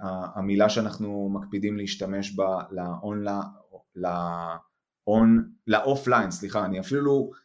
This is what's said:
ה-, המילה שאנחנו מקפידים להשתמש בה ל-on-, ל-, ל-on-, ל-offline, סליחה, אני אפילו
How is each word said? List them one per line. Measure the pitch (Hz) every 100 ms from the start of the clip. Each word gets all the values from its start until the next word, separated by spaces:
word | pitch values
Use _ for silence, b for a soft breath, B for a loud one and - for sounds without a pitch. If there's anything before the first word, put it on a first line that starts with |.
ה-, | 95 92 90 98
המילה | 98 101 107
שאנחנו | 113 107 90 104 101 98
מקפידים | 98 - 101 104 104
להשתמש | 98 - 95 98 98 98
בה | 95 92 85
ל-on-, | 92 90 87 104 104 101
ל-, | 101 98 - _ 92 _ 90
ל-on-, | 90 87 87 85 85 82 _ _ _ _ - 107 113 113 113 - -
ל-offline, | 107 135 135 127 120 98
סליחה, | 87 98 107 92
אני | 95
אפילו | 92 139 143 139 - B